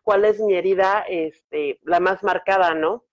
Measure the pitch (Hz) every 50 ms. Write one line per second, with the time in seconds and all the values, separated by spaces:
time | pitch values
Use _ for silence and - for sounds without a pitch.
0 | - 214 202 196 208 214 214 208 220 208 185 180 170 190 190 185 190 190 202 214
1 | 180 - 190 165 160 156 - _ _ _ 151 151 147 143 - - - 160 175 175
2 | 180 185 190 185 202 190 175 175 - - 196 190 180 170 160 156 156 165 214 240
3 | _ _